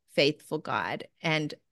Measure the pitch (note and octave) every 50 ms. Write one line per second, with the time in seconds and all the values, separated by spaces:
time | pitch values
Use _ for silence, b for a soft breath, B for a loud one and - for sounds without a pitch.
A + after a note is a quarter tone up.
0 | _ _ - - D3 C#3+ D3+ D3+ - - D#3 D#3 - D3 B2 G#2 F2 F#2 C3 G#3+
1 | - - _ _ - E3+ D#3 D#3 D3+ D3 - - _ _